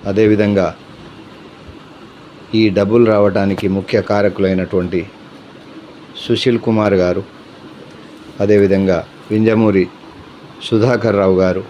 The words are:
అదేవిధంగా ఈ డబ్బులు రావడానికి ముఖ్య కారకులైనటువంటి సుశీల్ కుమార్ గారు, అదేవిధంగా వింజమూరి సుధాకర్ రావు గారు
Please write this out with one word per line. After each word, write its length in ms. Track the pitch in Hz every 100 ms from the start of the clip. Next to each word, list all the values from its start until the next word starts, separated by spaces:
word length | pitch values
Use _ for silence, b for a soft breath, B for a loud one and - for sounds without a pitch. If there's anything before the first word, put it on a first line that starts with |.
| 101
అదేవిధంగా 560 | 98 107 107 104 98 87 - - - - - - - - - - - - - - - - - - 110
ఈ 20 | 110 95
డబ్బులు 260 | 101 117 117
రావడానికి 560 | 104 104 95 98 92 98 98
ముఖ్య 260 | 95 110 92
కారకులైనటువంటి 880 | 104 101 92 95 92 87 98 90 90 80 - - - - - - - - - - -
సుశీల్ 360 | - 110 135 117 117
కుమార్ 300 | 110 104 98
గారు, 200 | 90 90 95 - - - - - - - - - - -
అదేవిధంగా 540 | - 101 98 - 95 87 - - -
వింజమూరి 560 | 107 110 110 110 95 87 - - - - - - - -
సుధాకర్ 520 | 113 120 120 113 101
రావు 160 | 95 92
గారు 220 | 92 92